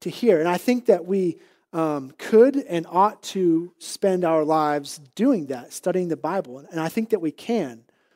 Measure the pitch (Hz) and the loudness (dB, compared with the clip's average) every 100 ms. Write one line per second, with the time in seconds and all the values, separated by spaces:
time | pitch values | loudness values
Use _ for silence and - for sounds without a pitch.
0 | 175 - 240 165 170 175 - 247 - 175 | -12 0 2 4 2 0 0 0 2 2
1 | 180 196 180 160 _ _ _ 165 160 147 | 0 0 0 -4 _ _ _ -4 -2 -4
2 | 135 - - 220 262 277 262 170 165 175 | -8 -14 2 6 6 4 -4 -6 -2 2
3 | 208 220 - 196 180 165 175 _ - - | 2 0 -8 0 2 2 -2 _ -16 -2
4 | 196 185 170 160 151 156 151 147 139 - | 0 2 2 2 2 2 0 -2 -6 -16
5 | 139 - 254 220 135 123 - - 185 185 | -16 0 2 2 -2 -8 -10 -8 -4 -2
6 | 175 151 156 190 131 131 147 165 165 226 | -2 -4 -4 -4 -6 -14 -10 -6 -4 -4
7 | 220 202 160 - - 233 139 113 _ _ | -2 -2 -4 -6 -4 -4 -4 -10 _ _
8 | _ | _